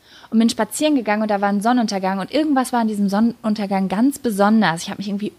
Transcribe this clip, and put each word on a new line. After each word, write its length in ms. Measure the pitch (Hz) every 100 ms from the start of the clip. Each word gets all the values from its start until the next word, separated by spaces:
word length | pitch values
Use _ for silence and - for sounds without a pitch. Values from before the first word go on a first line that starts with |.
| _ - -
und 80 | 220
bin 100 | 226
spazieren 460 | - 214 - 302
gegangen 260 | 285 214 208
und 60 | 220
da 120 | 202
war 80 | 202
ein 100 | 202
Sonnenuntergang 580 | 220 254 220 196 190 196
und 100 | 185
irgendwas 400 | 285 311 262 240
war 80 | 240
an 80 | 226
diesem 220 | 208 202
Sonnenuntergang 800 | 196 233 - 220 214 196 190 190
ganz 300 | 190 262 -
besonders. 640 | 247 196 202 220 185 165
Ich 60 | -
hab 60 | 208
mich 120 | 202
irgendwie 240 | 196 208